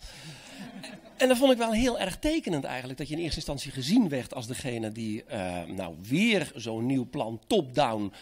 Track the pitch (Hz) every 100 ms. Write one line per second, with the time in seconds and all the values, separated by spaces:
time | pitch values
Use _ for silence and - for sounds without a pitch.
0 | - - 160 - - - - - - -
1 | - - 254 247 277 240 226 220 254 233
2 | 190 - 302 320 - 151 - 127 127 131
3 | 139 151 170 - 156 139 143 131 127 233
4 | 190 139 113 131 113 123 135 117 110 110
5 | 113 107 - 113 90 90 85 92 90 78
6 | 101 151 233 202 143 127 113 110 120 135
7 | 120 151 110 113 - 220 131 123 131 110
8 | 101 -